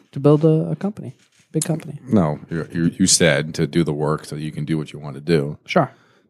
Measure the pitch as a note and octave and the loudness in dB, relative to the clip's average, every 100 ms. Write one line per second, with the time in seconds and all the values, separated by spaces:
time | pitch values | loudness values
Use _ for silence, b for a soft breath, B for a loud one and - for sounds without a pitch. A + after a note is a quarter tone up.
0 | _ D3 C#3+ D3+ D#3+ D#3 E3 D#3+ G3 - | _ 0 4 6 6 2 0 -4 -6 -8
1 | A#2+ - _ _ _ D#3+ - D#3+ D#3+ D3 | -12 -16 _ _ _ -4 -4 -4 -8 -14
2 | B2+ A2 D#2+ D2 - E2 - E2+ E2 - | 0 2 2 -2 -6 -8 -6 -2 0 2
3 | F#2 - E2+ C#2+ D#2 D#2+ D#2 D#2 D#2 D2 | 2 4 4 2 0 -2 -2 0 0 0
4 | D2+ D#2 - D#2+ D#2 D#2 D2 D#2+ C#2+ D2 | -2 -2 -6 -10 -8 -8 -4 -4 -6 -12
5 | D2 C#2 D2 E2 C#2+ D2+ - F3+ D3 b | -14 -10 0 0 0 -6 -2 0 0 b
6 | b b | b b